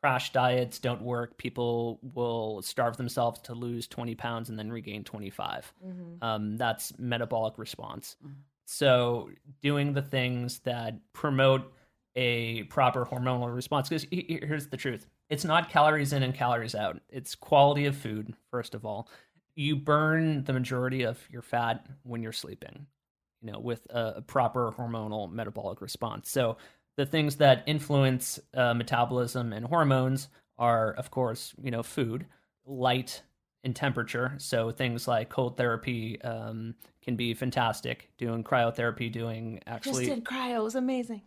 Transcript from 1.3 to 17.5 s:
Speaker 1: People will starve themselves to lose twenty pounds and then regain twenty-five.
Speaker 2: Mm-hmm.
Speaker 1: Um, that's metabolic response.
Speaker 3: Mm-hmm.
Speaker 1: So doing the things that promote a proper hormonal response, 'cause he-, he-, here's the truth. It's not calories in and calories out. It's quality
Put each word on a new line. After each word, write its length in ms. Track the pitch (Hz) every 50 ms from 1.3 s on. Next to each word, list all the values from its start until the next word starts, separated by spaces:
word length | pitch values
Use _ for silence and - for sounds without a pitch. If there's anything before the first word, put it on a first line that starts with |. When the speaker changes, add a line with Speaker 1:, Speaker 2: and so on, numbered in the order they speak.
| -
Speaker 1:
People 640 | _ - 123 - - 120 120 120 117 117 117 117 - - 131 -
will 480 | 120 120 120 117 117 110 110 107 101 98
starve 340 | - - - 123 120 113
themselves 420 | - 127 120 - - 120 117 113 - -
to 100 | - 120
lose 320 | 117 120 120 120 117 -
twenty 280 | - - - 120 120 110
pounds 340 | - - 117 120 113 117 -
and 100 | 110 107
then 120 | 107 107 117
regain 320 | 117 104 - 104 107 95
twenty-five. 680 | - - 107 104 98 - - - - - 64 - - _ _ 185
Speaker 2:
Mm-hmm. 380 | 185 180 180 180 170 170 175 117
Speaker 1:
Um, 320 | 117 110 107 107 107 107
that's 420 | 113 123 117 113 - - - - -
metabolic 600 | 123 123 120 117 120 110 123 113 110 110 110 -
response. 580 | 110 - - - - 110 - - - - - _ -
Speaker 3:
Mm-hmm. 80 | 147 139 139 - _ _ _ _
Speaker 1:
So 640 | - - - 147 139 127 123 123 120 120 120 - - - - _ 143 139 _
doing 320 | - 143 147 143 143 143 143
the 80 | 139
things 600 | 139 139 - 135 127 127 127 123 120 123 - -
that 340 | _ 127 120 120 117 113 113 104 _ _ _
promote 580 | - - 151 139 131 135 131 135 135 135 - - - _ _ _ _ _ _ _
a 500 | 127 127 120 120 117 117 113 113 113 107
proper 420 | - - - 131 127 123 127 123
hormonal 480 | - - 127 123 127 127 123 123 120 120
response, 340 | 123 123 - 147 143 135 -
'cause 140 | 165 156 143 -
he-, 140 | - 175 - -
he-, 180 | 165 160 -
here's 200 | 147 151 151 143
the 100 | - -
truth. 300 | 127 - 139 120 104 - - _ _ _ _
It's 160 | 151 143 -
not 240 | 165 156 170 165 -
calories 420 | - 165 147 156 156 151 143 139 143
in 100 | 139 135
and 120 | 127 135
calories 400 | - 127 120 120 117 113 113 -
out. 260 | 104 104 95 80 - _ _
It's 260 | - 131 127 - -
quality 520 | - - -